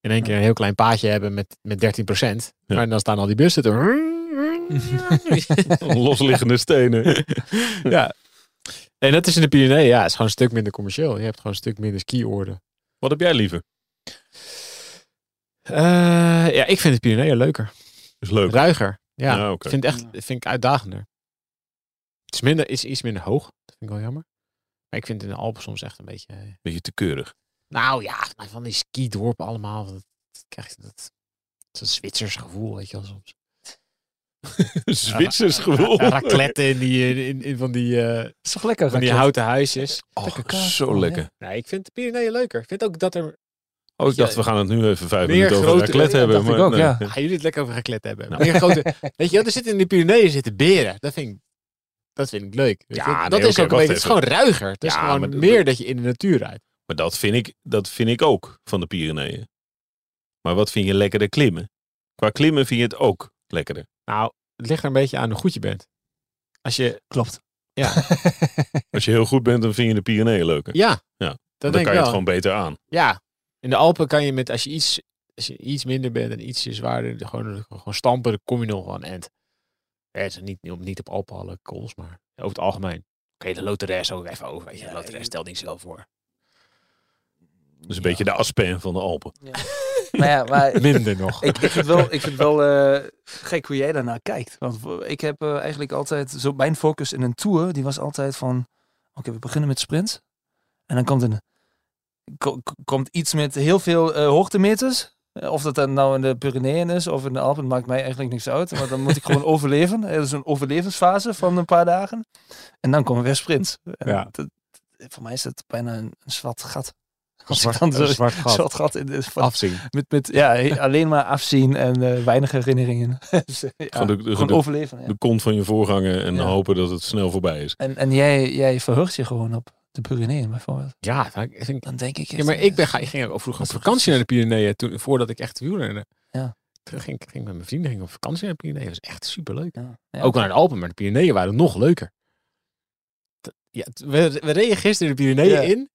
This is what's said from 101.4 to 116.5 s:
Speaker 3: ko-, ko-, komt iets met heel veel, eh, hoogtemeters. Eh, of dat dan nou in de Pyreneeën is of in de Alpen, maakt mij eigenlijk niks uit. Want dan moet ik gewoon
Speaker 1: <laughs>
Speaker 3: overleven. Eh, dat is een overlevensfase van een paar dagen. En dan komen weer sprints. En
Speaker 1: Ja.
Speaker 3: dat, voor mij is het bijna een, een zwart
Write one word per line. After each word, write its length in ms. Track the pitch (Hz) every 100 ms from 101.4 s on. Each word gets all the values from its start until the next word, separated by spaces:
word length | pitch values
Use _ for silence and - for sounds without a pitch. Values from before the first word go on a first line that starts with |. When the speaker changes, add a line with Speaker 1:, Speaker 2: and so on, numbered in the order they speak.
| _ _ _ _ _ _ _ _ - -
Speaker 3:
ko-, 200 | - 127
ko-, 100 | - -
komt 240 | - 135 131
iets 260 | 170 156
met 200 | 160 147
heel 240 | 139 143 185
veel, 360 | 175 170 165
eh, 120 | 151 147
hoogtemeters. 880 | 147 185 208 196 214 262 247 - _ _
Eh, 200 | - -
of 100 | 156
dat 120 | 151
dan 180 | 147 139
nou 220 | 135 135
in 60 | 135
de 160 | 135 127
Pyreneeën 540 | 135 131 131 156 170
is 160 | 175 170
of 200 | 139 135
in 60 |
de 80 | 127
Alpen, 260 | 135 143 135
maakt 200 | 127 120
mij 140 | 127
eigenlijk 300 | 135 131 131
niks 160 | 120 131
uit. 220 | 131 175
Want 180 | 143 135
dan 100 | 131
moet 160 | 135 143
ik 80 |
gewoon 200 | - 151 147
Speaker 1:
<laughs> 40 |
Speaker 3:
overleven. 500 | 156 143 143 175 220
Eh, 100 | 208
dat 100 | 156
is 80 | 143
een 140 | 143 139
overlevensfase 880 | 143 135 151 185 180 180 196 208
van 220 | 208 185 180
een 60 |
paar 200 | 170 175
dagen. 420 | 170 175 196 233 226 _ _ - - _
En 100 | 127
dan 140 | 147
komen 180 | 131 120
weer 140 | 123 135
sprints. 420 | - 151 190 - - -
En 100 | -
Speaker 1:
Ja. 200 | 101 98
Speaker 3:
dat, 160 | - 73 _ _ _ _ _ 127
voor 140 | -
mij 100 | 113
is 120 | 127
het 200 | 127 127 -
bijna 260 | 117 120 113
een, 160 | 110 -
een 60 | -
zwart 300 | - 120